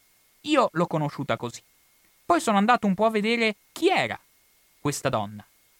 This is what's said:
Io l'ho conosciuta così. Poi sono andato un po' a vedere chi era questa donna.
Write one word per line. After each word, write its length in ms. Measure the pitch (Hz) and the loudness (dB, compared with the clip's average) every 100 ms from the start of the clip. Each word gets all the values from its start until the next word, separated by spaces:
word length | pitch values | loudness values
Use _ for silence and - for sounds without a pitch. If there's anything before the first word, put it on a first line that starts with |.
| _ _ _ _ 294 | _ _ _ _ -2
Io 240 | 294 208 | 2 2
l'ho 140 | 160 170 | 0 -2
conosciuta 500 | 160 147 - 135 113 | -2 -4 -4 -4 -4
così. 240 | 120 - _ _ _ _ _ _ - | -6 -10 _ _ _ _ _ _ 0
Poi 160 | 339 | 0
sono 160 | - 202 | 2 2
andato 300 | 208 240 208 | 4 2 2
un 80 | 185 | 2
po' 100 | 220 | 0
a 60 | |
vedere 440 | 220 214 233 220 - _ | 0 -2 0 -2 -4 _
chi 180 | - 339 | -2 0
era 300 | 339 120 95 _ _ _ _ _ _ | 2 -2 -6 _ _ _ _ _ _
questa 280 | 147 139 135 | -6 -2 -2
donna. 380 | 120 104 104 - _ _ | -2 -4 -10 -18 _ _